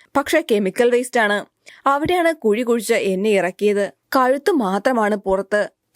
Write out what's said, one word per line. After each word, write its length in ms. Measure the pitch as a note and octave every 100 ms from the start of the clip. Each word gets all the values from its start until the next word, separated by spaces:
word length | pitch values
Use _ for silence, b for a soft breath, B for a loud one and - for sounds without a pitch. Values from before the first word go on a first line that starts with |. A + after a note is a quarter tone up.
| b C#4
പക്ഷേ 280 | C#4+ D#4+ D#4+
കെമിക്കൽ 380 | G#3 F#3+ F#3 A#3+
വേസ്റ്റ് 300 | A#3+ B3+ B3
ആണ്. 240 | G#3+ G#3 - _ B B -
അവിടെയാണ് 480 | C#4+ D4+ F4+ E4
കുഴി 280 | D#4+ A3 G#3
കുഴിച്ച് 320 | A#3+ A#3 A3+
എന്നെ 360 | A3+ C#3+ F#3 G#3+
ഇറക്കിയത്. 600 | G3 F3 - G#3 G3+ G3+ - _ C#4
കഴുത്ത് 340 | B3+ C#4 C#4+
മാത്രമാണ് 640 | E4+ G3+ G3 A#3 B3 G#3 G#3
പുറത്ത്. 540 | G3 F#3+ G3 G#3 G3 - _